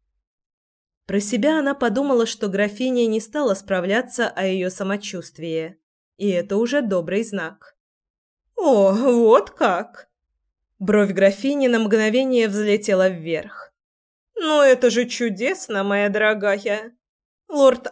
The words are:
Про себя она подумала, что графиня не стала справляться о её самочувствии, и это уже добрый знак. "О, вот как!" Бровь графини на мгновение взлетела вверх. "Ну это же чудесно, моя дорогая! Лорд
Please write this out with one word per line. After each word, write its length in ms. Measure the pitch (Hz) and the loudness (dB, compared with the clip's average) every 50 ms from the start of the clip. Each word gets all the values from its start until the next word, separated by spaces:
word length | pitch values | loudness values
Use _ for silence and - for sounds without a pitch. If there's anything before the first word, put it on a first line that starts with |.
| _ _ _ _ _ _ _ _ _ _ _ _ _ _ _ _ _ _ _ _ _ | _ _ _ _ _ _ _ _ _ _ _ _ _ _ _ _ _ _ _ _ _
Про 160 | - 196 202 | -4 -4 -4
себя 380 | 202 - 247 214 220 302 320 311 | -2 -2 -2 0 0 0 0 0
она 160 | 277 277 277 | 0 -2 -2
подумала, 500 | 277 254 233 202 269 277 285 262 233 226 | -2 -2 -2 -2 -2 0 0 0 0 0
что 240 | 226 - - 220 202 | 0 -4 -6 -6 -4
графиня 580 | 185 196 208 208 208 208 254 262 254 240 233 226 | -2 -2 -2 -2 -2 -4 -4 -2 0 0 0 0
не 140 | 214 220 | 0 -2
стала 320 | 220 - - 302 294 233 190 | -4 -6 -6 -2 -2 -2 -2
справляться 760 | 196 - - 190 185 175 190 202 233 247 240 - - 226 - | -2 -4 -4 -4 -2 -2 0 -2 -2 -2 -4 -4 -4 -4 -4
о 160 | - 170 190 | -2 -4 -4
её 260 | 190 185 190 180 185 | -2 -2 -2 -4 -4
самочувствии, 1120 | 185 - 196 190 202 202 202 - - 175 165 - - - 160 165 160 160 160 170 190 _ _ _ _ _ _ _ _ - | -6 -6 -6 -4 -4 -6 -6 -10 -12 -12 -14 -14 -16 -12 -10 -6 -6 -6 -6 -8 -12 _ _ _ _ _ _ _ _ -6
и 100 | 196 202 | -2 -2
это 280 | 185 208 208 202 202 202 | 0 -2 -2 -2 -2 -2
уже 240 | 233 240 269 294 | -2 0 0 -2
добрый 420 | 254 208 196 180 165 160 185 208 226 | 0 0 -2 -2 -2 -2 -4 -4 -4
знак. 540 | 220 202 190 160 165 - _ _ - _ _ _ _ _ _ _ _ _ _ _ _ _ _ _ _ - 480 | -4 -6 -8 -8 -10 -12 _ _ -20 _ _ _ _ _ _ _ _ _ _ _ _ _ _ _ _ -8 -2
"О, 340 | 370 302 254 208 196 196 | 2 4 4 6 4 4
вот 600 | 196 220 254 269 247 233 233 214 233 302 403 - | 4 2 2 2 4 4 6 6 6 4 4 0
как!" 580 | - - 302 214 180 175 220 - - - - _ _ _ _ _ _ _ _ _ _ _ _ _ _ - | -4 -2 0 0 0 0 -4 -8 -14 -20 -20 _ _ _ _ _ _ _ _ _ _ _ _ _ _ -10
Бровь 360 | 196 180 208 208 202 202 185 | -4 0 2 2 2 2 2
графини 540 | 190 190 196 196 - - 269 294 285 269 247 | 4 4 4 2 2 -2 -2 0 0 2 2
на 120 | 240 220 | 2 2
мгновение 720 | 226 202 220 220 214 214 214 254 269 262 254 240 226 214 | 0 2 2 2 2 2 2 2 2 2 2 2 2 0
взлетела 580 | 196 214 214 208 202 214 208 - 196 185 185 190 | 0 -2 0 0 0 0 0 0 2 2 2 2
вверх. 640 | 185 165 156 165 165 156 - 208 - - - - _ _ _ _ _ _ _ _ _ _ _ _ - | 0 -2 -6 -6 -6 -6 -6 -8 -16 -20 -20 -20 _ _ _ _ _ _ _ _ _ _ _ _ -10
"Ну 260 | 453 339 311 311 294 | -6 -2 0 4 6
это 280 | 285 269 254 247 254 240 | 6 6 6 6 4 2
же 160 | 202 233 247 | 2 2 -2
чудесно, 800 | 240 - - 240 226 196 185 233 285 381 - - - 214 196 196 | -2 -4 -4 -4 -4 -4 -4 -4 -4 -4 -4 -6 -6 -4 -4 -2
моя 240 | 202 202 202 208 208 | 0 0 0 0 0
дорогая! 880 | 196 214 214 214 214 208 202 208 196 202 202 220 202 214 220 240 - _ _ _ _ _ _ _ _ _ _ - | 0 0 0 0 0 0 0 -2 -2 -2 -2 -4 -4 -4 -6 -10 -18 _ _ _ _ _ _ _ _ _ _ -6
Лорд 380 | 311 285 269 262 247 247 - - | 0 4 4 4 4 2 -2 -8